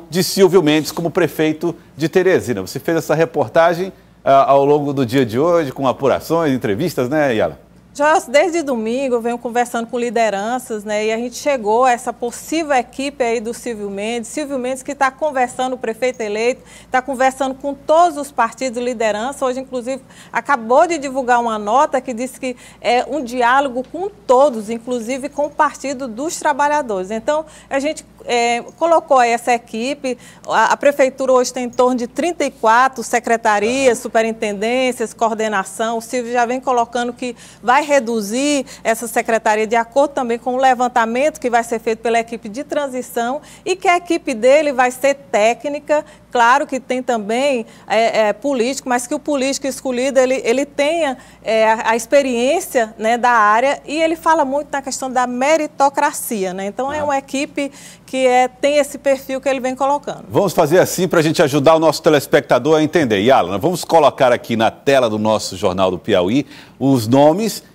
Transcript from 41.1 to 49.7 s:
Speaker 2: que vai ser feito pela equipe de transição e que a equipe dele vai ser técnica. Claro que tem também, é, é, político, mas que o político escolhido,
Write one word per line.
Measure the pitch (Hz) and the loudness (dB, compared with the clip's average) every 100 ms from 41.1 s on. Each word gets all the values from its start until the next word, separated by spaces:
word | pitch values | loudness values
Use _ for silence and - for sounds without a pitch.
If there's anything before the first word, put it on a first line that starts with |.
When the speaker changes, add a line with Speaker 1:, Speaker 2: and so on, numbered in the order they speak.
| 240 302 302 | 0 -2 -2
Speaker 2:
que | 247 | 0
vai | 233 233 | 0 0
ser | 226 | -4
feito | 233 220 | -4 -4
pela | 240 226 | 0 -2
equipe | 226 226 220 | -2 -8 -10
de | 214 | -12
transição | 294 294 277 254 247 240 233 294 - - - | -6 -6 -4 -8 -8 -6 -4 -6 -12 -12 -6
e | 370 | -2
que | 381 | 0
a | 349 | 0
equipe | 349 339 302 | 0 -4 -2
dele | 233 247 285 294 | 0 4 4 2
vai | 247 254 | 0 0
ser | 254 277 277 - | 0 -2 -2 -2
técnica. | 214 214 - 294 294 294 302 302 - _ | 2 2 0 -6 -8 -2 -2 -2 -16 _
Claro | 247 233 269 294 | 2 4 4 0
que | 254 | -6
tem | - 254 | -4 -6
também, | 254 233 202 233 285 254 220 - - | -2 -4 -2 -2 0 -2 -6 -16 -2
é, | 214 226 214 208 | 0 2 2 0
é, | |
político, | 208 285 269 240 269 269 | 0 -2 0 -2 -4 -2
mas | 240 - | -4 -2
que | |
o | 302 | -6
político | 311 285 262 269 | -2 -2 -2 -4
escolhido, | 277 | -6